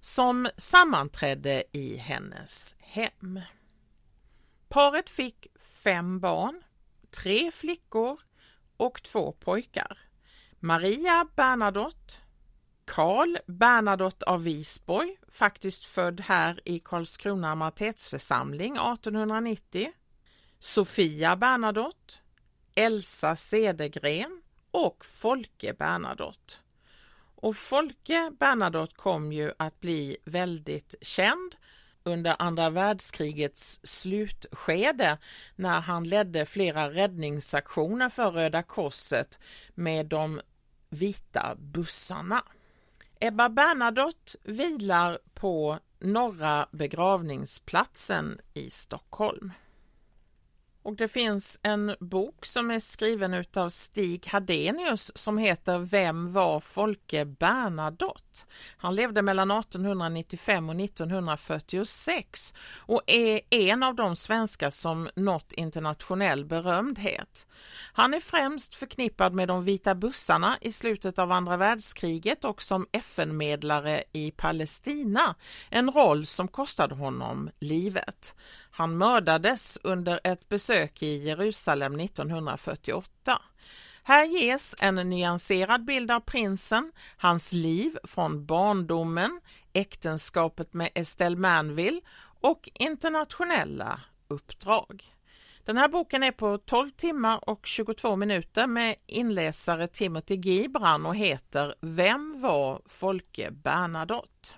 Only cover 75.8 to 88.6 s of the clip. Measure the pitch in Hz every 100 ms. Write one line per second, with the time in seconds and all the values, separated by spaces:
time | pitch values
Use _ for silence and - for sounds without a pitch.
75.8 | 254 269 240 151 151 - 185 - 185 -
76.8 | 147 139 139 127 123 127 147 - 147 156
77.8 | 190 190 - - - - - - - -
78.8 | 165 165 202 240 170 160 185 247 - -
79.8 | - 185 175 175 - 180 _ 208 - 220
80.8 | 151 - 151 147 147 156 208 214 - 143
81.8 | 139 147 180 - 147 165 156 131 - -
82.8 | - 170 185 _ - 254 - _ - -
83.8 | - - - 285 311 349 240 262 - -
84.8 | 196 190 180 180 175 175 - 185 190 240
85.8 | 233 269 240 240 - 269 214 196 - 226
86.8 | 320 - - - 180 170 - 175 165 165
87.8 | 277 320 - - 160 151 147 160